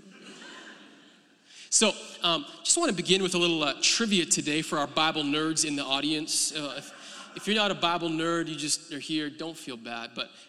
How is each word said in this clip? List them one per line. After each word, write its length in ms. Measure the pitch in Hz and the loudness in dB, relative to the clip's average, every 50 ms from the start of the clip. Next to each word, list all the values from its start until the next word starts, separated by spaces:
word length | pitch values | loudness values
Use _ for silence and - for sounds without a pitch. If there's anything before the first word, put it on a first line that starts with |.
| - 190 - - - - - - - - - - - - - - - - - - - - - - _ _ _ _ _ - - - - - - | -20 -20 -20 -20 -20 -20 -18 -18 -18 -18 -16 -16 -18 -18 -18 -20 -20 -20 -20 -20 -20 -20 -20 -20 _ _ _ _ _ -20 -20 -18 -6 0 2
So, 180 | - 226 208 - - - - - - | 4 4 4 4 0 -6 -14 -10 -2
um, 240 | - 175 165 156 143 - - - - | 2 2 2 2 0 -4 -12 -6 2
just 140 | - - 349 | 2 4 4
wanna 160 | 339 302 214 | 4 2 2
begin 300 | 170 175 - 185 190 190 | 2 2 4 4 4 4
with 100 | 180 180 | 2 2
a 40 | 175 | 2
little, 240 | 175 175 165 160 151 | 2 4 2 2 2
uh, 100 | 143 135 - | 0 0 2
trivia 460 | - - - - 233 220 208 180 160 - | 2 2 2 2 2 2 4 2 4 4
today 340 | - - 147 151 147 156 | 2 0 0 0 0 0
for 160 | 156 - - 156 | 0 0 0 0
our 80 | 143 | 0
Bible 380 | 139 131 160 156 160 151 156 151 | 0 2 2 4 4 2 2 0
nerds 420 | 143 143 151 156 160 160 156 - | 0 2 2 2 0 2 0 0
in 100 | 156 147 | 0 0
the 80 | 139 143 | -2 -2
audience. 680 | 127 135 139 139 147 156 151 156 151 - - - - | 0 0 0 2 0 0 0 -2 -2 0 0 0 0
Uh, 240 | 139 156 147 143 123 139 | -2 -4 -6 -6 -8 -10
if, 160 | 139 - - - - - - - - - - | -12 -14 -16 -18 -18 -16 -16 -16 -16 -14 -14
if 120 | - - 196 | -8 -2 0
you're 80 | 208 | 2
not 160 | 220 208 202 | 4 4 2
a 40 | 185 | 2
Bible 340 | 147 151 170 170 175 165 170 | 2 2 2 2 2 0 0
nerd, 380 | 160 156 160 170 170 170 165 160 | 0 0 0 2 2 0 0 -2
you 80 | 160 | -4
just 380 | 147 147 151 143 - - - 160 | -4 -2 -2 -2 -2 -4 -8 -10
are 60 | 139 | -10
here, 280 | 127 - 160 156 151 147 | -6 -4 -2 -2 -2 -2
don't 300 | 139 156 160 165 160 156 | -6 -6 -8 -8 -8 -10
feel 180 | - - 127 | -10 -12 -12
bad. 360 | 113 113 117 117 117 117 120 123 | -10 -10 -10 -10 -8 -10 -10 -8
But 160 | 139 - - - - - | -8 -8 -8 -10 -20 -20